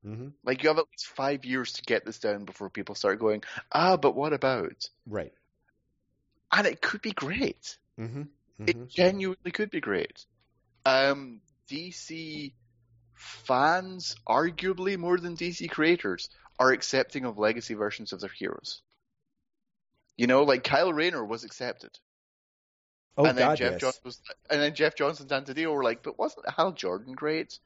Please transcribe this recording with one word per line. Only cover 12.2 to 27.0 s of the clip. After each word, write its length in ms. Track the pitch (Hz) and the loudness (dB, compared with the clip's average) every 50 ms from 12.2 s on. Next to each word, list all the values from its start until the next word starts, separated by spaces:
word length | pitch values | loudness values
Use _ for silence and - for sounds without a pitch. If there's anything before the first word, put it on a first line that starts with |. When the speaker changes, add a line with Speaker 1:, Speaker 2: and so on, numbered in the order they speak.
| 165 156 156 151 147 139 _ _ _ _ _ _ _ _ _ _ _ _ _ | -10 -10 -10 -10 -12 -12 _ _ _ _ _ _ _ _ _ _ _ _ _
Speaker 2:
fans, 1000 | - - - - - - - 127 127 143 156 170 185 185 185 185 180 170 - - - _ | -20 -18 -18 -18 -12 0 2 4 6 6 6 4 2 0 -6 -12 -10 -10 -10 -10 -10 _
arguably 680 | - 113 131 160 175 165 165 185 190 190 175 185 202 202 | 2 2 4 4 0 -2 -2 -2 -2 -2 0 -2 -2 -2
more 200 | 180 170 175 180 | -2 0 2 0
than 160 | 180 170 175 170 | 0 0 -6 -8
D 160 | 160 170 175 175 | -6 -6 -6 -6
C 140 | - 170 | -6 -8
creators, 640 | 160 - - 156 160 180 175 - 101 90 85 - - - _ _ - _ - | -8 0 2 4 4 4 4 2 -4 -4 -4 -8 -14 -16 _ _ -20 _ 4
are 120 | 127 131 | 6 6
accepting 540 | 131 - - - - 135 - - - 143 127 | 6 4 2 0 0 0 0 0 -4 -6 -6
of 120 | 123 107 104 | -6 -2 2
legacy 340 | 107 107 113 117 - - 117 | 2 2 2 0 -4 -8 -4
versions 400 | 104 104 104 - - 110 - 98 | -4 -4 -4 -4 -8 -10 -12 -10
of 60 | 90 | -10
their 80 | 101 95 | -10 -12
heroes. 520 | - - 95 90 - - - - - - _ _ _ _ _ _ _ _ _ _ _ _ _ _ _ _ _ _ _ _ _ _ _ _ _ _ _ | -10 -8 -6 -6 -6 -8 -10 -12 -14 -14 _ _ _ _ _ _ _ _ _ _ _ _ _ _ _ _ _ _ _ _ _ _ _ _ _ _ _
You 100 | - 117 | 0 2
know, 160 | 123 127 135 147 | 4 6 6 6
like, 200 | 143 131 127 - | 6 4 2 2
Kyle 300 | - 147 139 175 185 165 | 2 2 4 4 4 2
Rayner 320 | 151 160 180 175 139 113 | 2 0 0 0 -2 -4
was 180 | 104 113 113 - | -6 -6 -8 -8
accepted. 520 | 107 - - 127 123 - _ - - _ - _ _ _ _ _ _ _ _ _ _ _ _ _ _ _ _ _ _ _ _ _ _ _ | -14 -12 -8 -8 -8 -8 _ -16 -20 _ -20 _ _ _ _ _ _ _ _ _ _ _ _ _ _ _ _ _ _ _ _ _ _ _
Speaker 1:
Oh, 80 | - 139 | 4 6
Speaker 2:
And 120 | 127 123 | 6 6
then 100 | 127 127 | 6 4
Speaker 1:
God, 100 | 135 156 | 4 4
Speaker 2:
Jeff 140 | - 123 123 - | 2 0 -2 -2
Speaker 1:
yes. 80 | - | 0
Speaker 2:
Johns 180 | 135 131 - - _ | -2 -2 -2 -2 _
was, 180 | 123 - - _ - - _ _ - | -16 -16 -16 _ -16 -16 _ _ -2
and 100 | 151 147 | 0 2
then 140 | 147 147 151 | 2 0 2
Jeff 200 | 147 156 147 - | 2 2 2 2
Johns 240 | - 151 143 156 - | 2 0 0 0 -4
and 80 | 143 131 | -6 -4
Dan 160 | 143 135 139 | -4 -4 -2
DiDio 280 | 139 131 151 165 160 151 | -4 -6 -4 -2 0 0
were 100 | 139 131 | 2 2
like, 200 | 117 117 - - | 2 0 0 -6
"But 160 | - - - | -12 -4 -4
wasn't 280 | - 302 - - - | -4 -4 -4 -6 -8
Hal 260 | - - - 165 190 175 | -6 0 0 0 0 0
Jordan 400 | - - 92 90 98 | -4 -4 -4 -4 -4